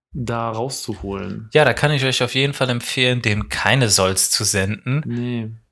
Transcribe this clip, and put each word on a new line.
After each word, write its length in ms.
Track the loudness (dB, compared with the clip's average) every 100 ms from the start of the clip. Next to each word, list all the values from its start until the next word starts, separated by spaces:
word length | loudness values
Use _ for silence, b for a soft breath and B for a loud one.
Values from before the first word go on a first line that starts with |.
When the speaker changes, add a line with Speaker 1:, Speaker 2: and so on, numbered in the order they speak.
| _
Speaker 1:
da 380 | -6 -4 -2 -2
rauszuholen. 1000 | -2 -4 -4 -6 -6 -6 -6 -6 -8 -4
Speaker 2:
Ja, 120 | 0 2
da 80 |
kann 180 | 2 0
ich 140 | 2 0
euch 180 | 0
auf 120 | 0 0
jeden 180 | 0
Fall 160 | 0 -2
empfehlen, 520 | -2 -2 0 2 2
dem 280 | 0 0 -2
keine 400 | 0 4 4 6
Solls 420 | 4 4 2 0
zu 140 | 0 0
senden. 580 | 0 0 -2 -2 -2 -2
Speaker 1:
Nee. 460 | -4 -2 -4 -4 -10 _